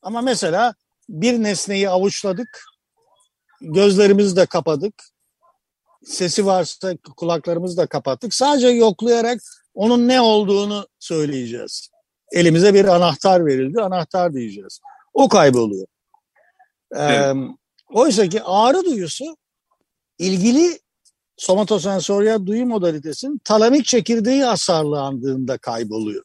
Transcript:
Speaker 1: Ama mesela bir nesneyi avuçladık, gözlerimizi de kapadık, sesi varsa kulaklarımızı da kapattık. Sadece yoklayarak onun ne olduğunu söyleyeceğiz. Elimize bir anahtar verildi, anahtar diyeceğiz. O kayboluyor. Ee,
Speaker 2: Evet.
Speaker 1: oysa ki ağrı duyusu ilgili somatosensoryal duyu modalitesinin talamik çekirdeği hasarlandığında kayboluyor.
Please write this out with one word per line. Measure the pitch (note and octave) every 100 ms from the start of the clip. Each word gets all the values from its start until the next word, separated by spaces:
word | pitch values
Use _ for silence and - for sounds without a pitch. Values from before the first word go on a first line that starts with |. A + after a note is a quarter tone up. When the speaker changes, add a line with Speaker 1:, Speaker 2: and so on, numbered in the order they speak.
Speaker 1:
Ama | F#3 A#3
mesela | B3+ A3+ F3+ F3 A#3 G#3+ _ _ _
bir | D#3 A3 A#3+
nesneyi | G#3+ F#3+ - G3 G3
avuçladık, | F#3 G3 - G3+ F#3 B3 - - _ _ _ _ _ _ _ _ _
gözlerimizi | E3 D#3+ G3+ F#3+ G#3 G3 G3+ F3+
de | F3
kapadık, | F3 D#3 D3+ F#3+ - _ _ _ _ _ _ _ _ _ _
sesi | - - F3+ F#3 G3
varsa | F#3 E3 - F#3+ F3 - -
kulaklarımızı | E3+ E3 D#3 E3+ F3+ E3+
da | D#3+
kapattık. | D3 C#3 C3 A3+
Sadece | - C4+ D4 B3
yoklayarak | A#3+ A3+ F3+ A#3 A#3 A#3 A#3+ - - _
onun | - G#3 A#3+ A#3+
ne | B3+
olduğunu | A#3 G#3+ G3+ G3+ G#3 G#3 G3 _
söyleyeceğiz. | - E3 D3 C3+ A#2+ A#2 G#2 - - _ _ _ _
Elimize | F3 E3+ D#3+ G3+
bir | G3 F#3+
anahtar | F3 F3 C#3 G3 F#3 D#3+
verildi, | C3 C3 G3+
anahtar | G3+ F3+ D#3+ F#3+ F3
diyeceğiz. | C#3 A2+ G2+ F#2+ - - - _
O | - C4+
kayboluyor. | G#3 D3 B2 A2+ G2 F#2+ _ _ _ _ _ _ _ _ _ _ -
Ee, |
Speaker 2:
Evet. | D3 C#3+ C#3 C3+ C3 - _ _ _
Speaker 1:
oysa | A3 D4+ G#3 G3
ki | G3+
ağrı | F#3+ F#3+ A#3 E4+ F#4
duyusu | A#3+ E3+ - D4 D#4 _ _ _ _ _ _ _ _
ilgili | F3+ F#3+ G#3+ B3+ F4 D#4+ _ _ _ _ _ _
somatosensoryal | - F#3+ G#3+ G#3+ E3+ G3 D#3+ G3+ G#3+ A3 F#3
duyu | G#3+ B3
modalitesinin | A3 F3 D#3 D3+ C#3+ C4+ D4
talamik | - G#3+ A3+ C#4 A#3+
çekirdeği | A#3+ F3 A#3 G#3+ C4+
hasarlandığında | C4 G3 - E3 D3+ D3 C#3 C3+ C3 C3 B2+ C3
kayboluyor. | - A#2 A2+ G#2+ G#2+ G2